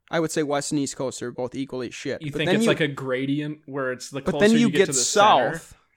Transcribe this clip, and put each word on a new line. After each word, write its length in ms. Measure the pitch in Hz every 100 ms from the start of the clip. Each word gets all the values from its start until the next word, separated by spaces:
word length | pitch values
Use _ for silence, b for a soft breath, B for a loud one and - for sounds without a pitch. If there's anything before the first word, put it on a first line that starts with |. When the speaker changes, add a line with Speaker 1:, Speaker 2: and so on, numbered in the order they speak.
| _
Speaker 1:
I 80 | 165
would 100 | 160
say 120 | 170
West 280 | 143 143 139
and 80 | 151
East 160 | 135 -
Coast 260 | 131 -
are 80 | 123
both 240 | 117 123 131
equally 340 | 131 127 120
shit. 320 | - 143 -
Speaker 2:
You 100 | 151
Speaker 1:
But 60 | 139
Speaker 2:
think 100 | 170
Speaker 1:
then 60 | 196
Speaker 2:
it's 80 | 226
Speaker 1:
you 40 |
Speaker 2:
like 100 | 151
a 80 | 151
gradient 760 | 139 131 127 135 143 151 151 -
where 260 | 135 131
it's 200 | 123 -
the 100 | 139
Speaker 1:
But 100 | 139
Speaker 2:
closer 160 | 147 208
Speaker 1:
then 40 | 226
you 120 | 226
Speaker 2:
you 20 |
get 80 | 170
Speaker 1:
get 80 | 185
Speaker 2:
to 60 |
the 60 | 135
Speaker 1:
south. 680 | - 208 208 160 117 165 -
Speaker 2:
center? 120 | - _